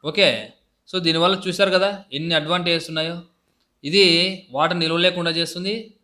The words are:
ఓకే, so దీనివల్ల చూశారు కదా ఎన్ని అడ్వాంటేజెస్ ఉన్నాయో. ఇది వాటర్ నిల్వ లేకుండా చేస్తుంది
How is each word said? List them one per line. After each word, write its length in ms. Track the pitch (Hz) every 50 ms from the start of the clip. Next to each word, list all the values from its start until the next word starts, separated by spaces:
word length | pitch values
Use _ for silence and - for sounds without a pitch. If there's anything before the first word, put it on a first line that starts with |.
| -
ఓకే, 240 | 147 156 208 196 151 120 107 107 104 - _ _ _ _ _ _ _
so 100 | - 185
దీనివల్ల 360 | 170 165 160 160 170 180 196 190
చూశారు 320 | 190 185 170 - 202 190
కదా 180 | 190 185 190 202 202 196 - _ 127
ఎన్ని 200 | 143 160 170 170
అడ్వాంటేజెస్ 540 | 156 151 156 170 180 170 175 170 165 165 -
ఉన్నాయో. 260 | 160 160 160 165 170 170 170 _ _ _ _ _ _ _ _ _ _ _ -
ఇది 220 | 143 165 202 196 180 165 165 180 190 190 180 - _
వాటర్ 280 | 123 135 156 165 175 175
నిల్వ 180 | 165 160 165 170
లేకుండా 340 | 175 180 175 180 170 170
చేస్తుంది 420 | 160 165 170 160 - 175 180 196 208 226 220 - _ _